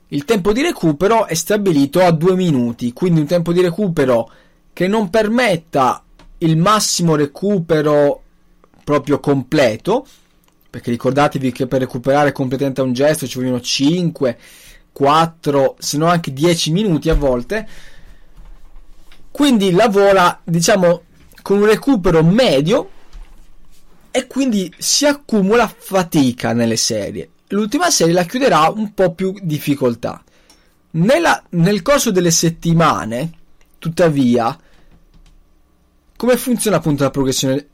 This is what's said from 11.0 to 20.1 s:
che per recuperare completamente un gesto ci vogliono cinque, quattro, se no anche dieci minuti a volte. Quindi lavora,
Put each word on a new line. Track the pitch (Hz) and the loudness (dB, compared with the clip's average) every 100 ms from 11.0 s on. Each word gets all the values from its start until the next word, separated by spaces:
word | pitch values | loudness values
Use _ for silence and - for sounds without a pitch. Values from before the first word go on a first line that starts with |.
| - 135 147 143 131 | -2 0 0 0 -4
che | 120 127 | -4 -2
per | 135 | -2
recuperare | 127 131 127 143 147 | -4 -6 -2 2 0
completamente | 139 131 131 139 131 | -2 -4 -4 -4 -2
un | 131 | -4
gesto | 123 143 156 123 | 0 0 0 -4
ci | 127 | -6
vogliono | 127 123 | -4 -4
cinque, | - - 139 180 170 - 131 - - - - - _ | -4 -2 0 0 -2 -2 -4 -4 -14 -20 -20 -20 _
quattro, | - 139 156 165 - 151 139 135 - | -2 0 2 0 -4 -2 0 0 -2
se | - 143 | -8 -2
no | 165 | 0
anche | 175 165 | 0 -2
dieci | 131 170 170 151 | -2 0 0 -2
minuti | 165 214 151 160 | -2 0 -2 0
a | 156 | 0
volte. | 143 123 123 214 214 - - - - - - - - - - - - - - - - | 0 -2 -4 -8 -8 -16 -18 -20 -20 -20 -20 -20 -20 -20 -20 -20 -20 -20 -20 -20 -12
Quindi | - 285 233 196 | -2 0 2 2
lavora, | 175 226 196 196 | 2 2 4 4